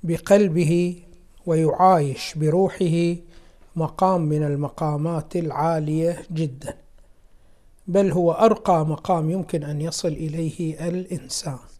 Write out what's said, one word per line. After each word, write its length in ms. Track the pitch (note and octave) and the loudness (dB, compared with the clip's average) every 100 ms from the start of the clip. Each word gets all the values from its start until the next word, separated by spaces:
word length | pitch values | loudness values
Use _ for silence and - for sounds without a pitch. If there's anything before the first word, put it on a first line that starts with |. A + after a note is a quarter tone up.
بقلبه 1000 | D#3+ E3 - G3+ G3+ D#3+ D#3+ E3+ F3 F3 - - - - - | -2 -4 4 6 6 2 2 2 0 -4 -14 -20 -20 -16 -2
ويعايش 880 | D#3+ D#3+ - F#3 F3+ C#3+ C3 - | 0 2 4 6 6 2 -4 -8
بروحه 800 | D#3 D#3 E3 F#3+ - F3+ E3 E3+ E3+ - - - _ - - | -2 0 2 2 0 0 2 0 -2 -10 -20 -20 _ -14 -6
مقام 440 | D#3+ - F#3+ F#3 | -6 0 2 2
من 220 | D#3 D3+ | 0 0
المقامات 920 | D3+ C#3+ D3 - D#3 D3 D#3+ E3 D3+ F3+ | 0 -2 -4 -4 -4 -2 -2 -4 -4 -6
العالية 880 | E3 C#3+ D#3+ E3 D3+ D#3 E3 E3+ - | -4 -2 -2 0 -2 0 0 -2 -8
جدًا، 440 | D#3 D#3+ C3 C#3+ - - - - - _ - _ - - - - | -4 -4 -6 -12 -14 -16 -20 -20 -20 _ -20 _ -20 -20 -20 -2
بل 260 | F3+ G3 | 2 2
هو 200 | D#3+ E3+ | 2 2
أرقى 540 | E3 A3+ A3 - F3 D#3 | 4 4 4 2 2 2
مقام 440 | D3+ - F3 D#3 | -4 -2 0 0
يمكن 340 | F#3 F3 E3+ | -4 -4 -6
أن 160 | C#3+ D3 | -4 -6
يصل 280 | D#3+ - F3 | -6 -4 -4
إليه 800 | D3 D#3 D#3 E3 D3+ E3 D#3 E3+ | -4 -6 -4 -6 -4 -6 -4 -6
الإنسان. 720 | F3+ F#3 F3+ C3 - - B2+ - - | -6 -6 -10 -8 -10 -8 -10 -14 -20